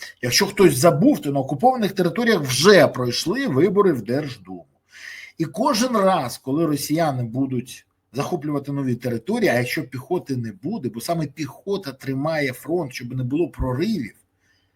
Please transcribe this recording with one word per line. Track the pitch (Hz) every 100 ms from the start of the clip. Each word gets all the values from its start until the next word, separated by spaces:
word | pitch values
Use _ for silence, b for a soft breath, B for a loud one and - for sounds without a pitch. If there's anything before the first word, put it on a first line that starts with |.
| B B
Якщо | 123 - 196
хтось | - 185 127
забув, | 165 147 240 262
то | 147
на | 139
окупованих | 131 143 247 254 202
територіях | - 170 170 233 202
вже | 139 123 170 196 131
пройшли | - 123 120 156 233 277
вибори | 131 185 190 196
в | 135
Держдуму. | 104 131 151 - - 92 - _ _ B B B B B
І |
кожен | 160 - 285 220 254 226
раз, | 190 180 123 -
коли | - 143 165
росіяни | 143 - 156 160 131
будуть | 117 120 135 123 - - _ _ _
захоплювати | 123 143 180 151 143 143
нові | 139 135
території, | 117 127 117 - 233 190
а |
якщо | 120 120 - 135
піхоти | 127 - 180 - 131
не | 113 95
буде, | 143 214 123
бо | 110
саме | - 165 143
піхота | - 151 - - 196 143
тримає | 131 127 135 151 160 139
фронт, | 127 139 180 151
щоб | - 123 131
не |
було | 127 147 170
проривів, | - 131 123 190 208 104 - _ _ _ _ _